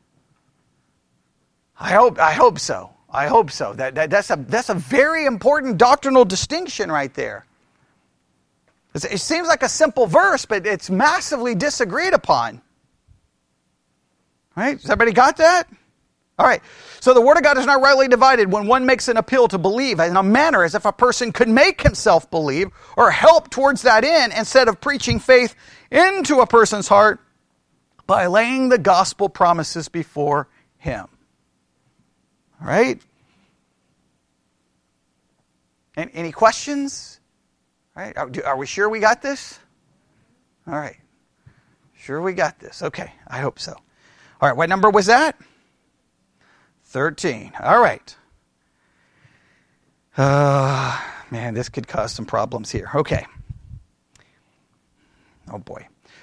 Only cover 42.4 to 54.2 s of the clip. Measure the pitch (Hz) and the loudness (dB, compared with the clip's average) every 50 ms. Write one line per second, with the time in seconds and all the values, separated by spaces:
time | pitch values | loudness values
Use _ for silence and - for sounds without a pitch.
42.4 | 165 147 - _ - - - - 170 156 - - 170 - - _ _ - 127 127 | -4 -4 -6 _ -20 -20 -14 -12 -10 -10 -10 -12 -14 -16 -18 _ _ -16 -12 -8
43.4 | 139 135 - - - - - - _ _ _ _ _ _ _ _ _ _ _ _ | -8 -8 -8 -10 -14 -18 -18 -20 _ _ _ _ _ _ _ _ _ _ _ _
44.4 | - 143 123 131 165 170 190 190 190 214 196 208 185 196 233 254 311 311 - _ | -2 0 0 0 -2 -2 0 2 2 4 4 4 4 4 4 4 2 0 -4 _
45.4 | _ _ _ _ _ _ _ _ _ _ _ _ _ _ _ _ _ _ _ _ | _ _ _ _ _ _ _ _ _ _ _ _ _ _ _ _ _ _ _ _
46.4 | _ _ _ _ _ _ _ _ _ _ - 131 139 165 - - - 170 120 110 | _ _ _ _ _ _ _ _ _ _ -8 -6 -6 -6 -6 -6 -6 -8 -8 -8
47.4 | 90 - - - - 131 185 233 240 160 98 - _ - - _ _ _ _ _ | -12 -18 -16 -6 0 2 4 4 4 2 0 -4 _ -20 -20 _ _ _ _ _
48.4 | _ _ _ _ _ _ _ _ _ _ _ _ _ _ _ _ _ _ _ _ | _ _ _ _ _ _ _ _ _ _ _ _ _ _ _ _ _ _ _ _
49.4 | _ _ _ _ _ _ _ _ _ _ _ _ _ _ _ - 135 139 139 143 | _ _ _ _ _ _ _ _ _ _ _ _ _ _ _ -2 0 0 2 2
50.4 | 143 143 139 139 135 139 139 135 135 123 110 - - - - - - - 123 113 | 2 2 0 0 -2 -2 -4 -4 -6 -6 -8 -10 -12 -16 -18 -20 -16 -14 -12 -10
51.4 | 120 120 107 117 120 - - 131 110 - - 110 107 117 - - 110 - - 110 | -10 -8 -8 -8 -10 -10 -12 -14 -12 -8 -6 -6 -6 -6 -8 -12 -10 -8 -6 -6
52.4 | 107 120 127 113 110 - - 107 90 92 - 143 151 - 156 - - - _ - | -6 -6 -8 -10 -10 -10 -12 -12 -10 -6 -6 -6 -4 -4 -6 -8 -8 -12 _ -20
53.4 | - - - - - - - - - _ _ _ _ _ _ _ | -20 -20 -20 -20 -20 -20 -20 -20 -20 _ _ _ _ _ _ _